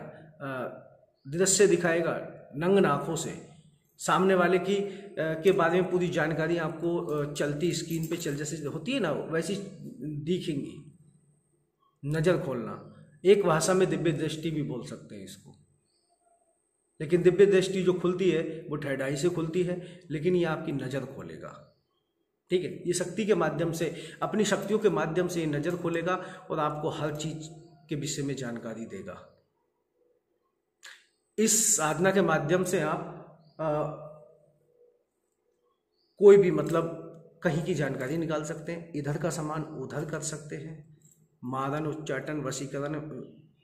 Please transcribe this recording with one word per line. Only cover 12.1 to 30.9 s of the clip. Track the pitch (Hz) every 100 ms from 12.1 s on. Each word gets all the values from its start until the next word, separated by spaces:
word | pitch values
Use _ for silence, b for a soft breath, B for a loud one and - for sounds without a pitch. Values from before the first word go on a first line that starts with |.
| 160 170 165
खोलना, | 139 123 107 98 - B B B
एक | 180 202
भाषा | 175 156 185
में | 185 180
दिव्य | 147 165
दृष्टि | 143 151 - 165
भी | 151
बोल | 127 123 -
सकते | 117 113
हैं | 104
इसको, | 98 - - - _ _ _ _ _ _ _ _ _ _ _ _ _ -
लेकिन | 151 175
दिव्य | 180 170 202
दृष्टि | 190 185 190
जो | 180
खुलती | 175 180 180 185
है | 156 - - -
वो | 147
ठहराई | 143 135 135 147
से | 175
खुलती | 170 160 175
है, | 175 175 - - -
लेकिन | 151 170 180
ये |
आपकी | 165 151 160
नज़र | 139 127 131
खोलेगा, | 120 104 85 78 80 - - _ _ _ _ _ _ _ -
ठीक | 185
है। | 147 - 175
ये |
शक्ति | 175 175 196 208
के |
माध्यम | 180 156 151 170
से, | 160 160 - B B
अपनी | 160 214
शक्तियों | 208 190 - 214
के | 214
माध्यम | 151 160 165 175
से | 170
ये | 160
नज़र | 147 160 175
खोलेगा | 170 165 170 185 180 B B
और | 156
आपको | 151 151 156
हर | - 151 147
चीज़ | 160 - - - - - -
के |
विषय | 147 135 -
में | 139 123
जानकारी | 120 117 113 110 107
देगा। | 98 92 85 - _ _ _ _ _ _ _ _ _ _ _ _ _ _ _ B